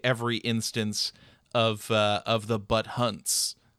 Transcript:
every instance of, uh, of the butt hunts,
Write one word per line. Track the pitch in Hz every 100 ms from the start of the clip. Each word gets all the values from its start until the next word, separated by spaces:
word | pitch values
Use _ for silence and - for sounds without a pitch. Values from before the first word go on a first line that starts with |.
every | 123 120 120 117
instance | - 113 110 - 107 104 - - - _ _
of, | 120 113 107 -
uh, | 110 104 104 -
of | 113 104
the | 113
butt | 101 113 110
hunts, | - 120 92 - - - - _